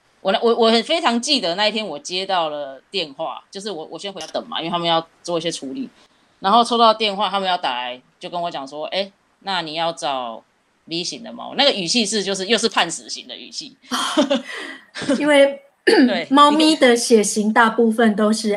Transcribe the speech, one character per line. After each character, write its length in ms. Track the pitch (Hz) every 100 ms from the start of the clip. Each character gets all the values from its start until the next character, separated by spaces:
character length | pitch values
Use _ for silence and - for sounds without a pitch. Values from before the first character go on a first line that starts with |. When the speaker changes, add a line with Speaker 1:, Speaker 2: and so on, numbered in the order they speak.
| _ _
Speaker 1:
我 100 | 190
那， 80 | 214
我， 120 | 233 226
我 140 | 226
很 140 | 233
非 180 | 233 330
常 180 | 277 233
记 200 | 254 277
得 160 | 175 185
那 120 | 214
一 40 |
天 140 | 220 208
我 120 | 147
接 260 | - 180 190
到 240 | 185 156
了 300 | 147 139 135 _
电 200 | 196 156
话， 300 | 135 156 110 -
就 100 | 196
是 120 | 208
我， 160 | 160 156
我 80 | 160
先 140 | 196
回 100 | 180
家 60 | 156
等 200 | 123 80
嘛， 120 | 87
因 60 | 165
为 40 |
他 80 | 175
们 100 | 170
要 200 | 165 - _
做 140 | - 170
一 40 |
些 100 | 165
处 220 | 160 135
理， 160 | 135 123 - _ _ _ _
然 120 | 190
后 120 | 233
抽 140 | 233 233
到 160 | 226
电 220 | 220 214 196
话， 140 | 202
他 100 | 196
们 100 | 190
要 80 | 180
打 160 | 147
来， 260 | 123 127 127 _ _
就 100 | 175
跟 100 | 175
我 120 | 170
讲 160 | 160 135
说， 180 | 147 151
哎， 240 | 185 196 _ _ _
那 240 | 196 185
你 100 | 160
要 180 | 156 165
找 520 | 165 156 131 120 110 - _ _ _ -
B 160 | 165
型 200 | 170 135
的 80 | 117
猫， 240 | 120 120 156
那 80 |
个 80 | 277
语 160 | 202 170
气 180 | 240 202
是， 180 | 220
就 120 | 185 190
是 100 | 190
又 120 | 226
是 120 | 220
判 200 | 254 175
死 200 | 123 110
刑 180 | - -
的 80 | 117
语 140 | -
气。 260 | - 151 - - 262 269 - 285 269 -
Speaker 2:
<laughs> 720 | - - - _ - - 277
因 100 | 294
为 340 | 285 277 - - _ -
Speaker 1:
对。 420 | 415 247 180 156
Speaker 2:
<clears throat> 20 |
猫 220 | 277 294
咪 240 | 294 311 320
的 200 | 254 233
血 280 | - 220
型 280 | 202 220 208
大 180 | 240 226
部 220 | 226 226
分 240 | 220 226 202
都 160 | 208
是 220 | 220 214